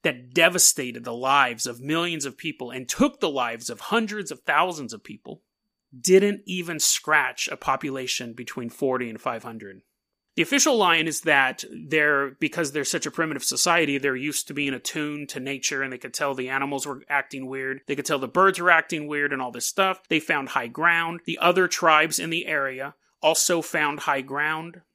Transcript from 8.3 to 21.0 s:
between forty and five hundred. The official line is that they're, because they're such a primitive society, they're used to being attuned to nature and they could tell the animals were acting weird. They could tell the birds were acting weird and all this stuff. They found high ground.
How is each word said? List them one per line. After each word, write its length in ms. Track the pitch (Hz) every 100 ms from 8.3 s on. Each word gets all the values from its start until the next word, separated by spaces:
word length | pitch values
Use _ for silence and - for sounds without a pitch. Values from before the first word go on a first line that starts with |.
between 340 | 117 117 - 120
forty 400 | - 135 127 120
and 120 | 110
five 240 | 131 117
hundred. 360 | 117 113 101 95 _ _ _ _ _
The 80 | -
official 340 | - 277 320 233
line 320 | 185 165 160
is 140 | 147
that 420 | 165 143 131 127 -
they're, 640 | - 151 156 147 143 139
because 400 | - 156 175 147
they're 120 | 147
such 220 | 135 165 143
a 40 |
primitive 320 | - 160 139
society, 540 | - 127 175 170 147 139
they're 180 | 139
used 320 | 127 147 143 -
to 80 |
being 200 | 143 139
attuned 560 | 127 - 156 147 147 143
to 100 | 143
nature 420 | 135 135 - 139
and 80 | 135
they 60 | 123
could 160 | 127
tell 220 | - 139
the 160 | 131 127
animals 360 | 135 143 139 143
were 160 | 131 -
acting 380 | 143 - 135 131
weird. 340 | 135 135 135 -
They 100 | 143
could 80 |
tell 140 | 135 139
the 100 | 127
birds 320 | 165 190 185
were 100 | 180
acting 360 | 165 - 160 147
weird 260 | 147 143
and 80 | 135
all 100 | 127
this 160 | 117 -
stuff. 400 | - 190 185 -
They 120 | 160
found 300 | 156 147 135
high 160 | 139 120
ground. 560 | 127 170 165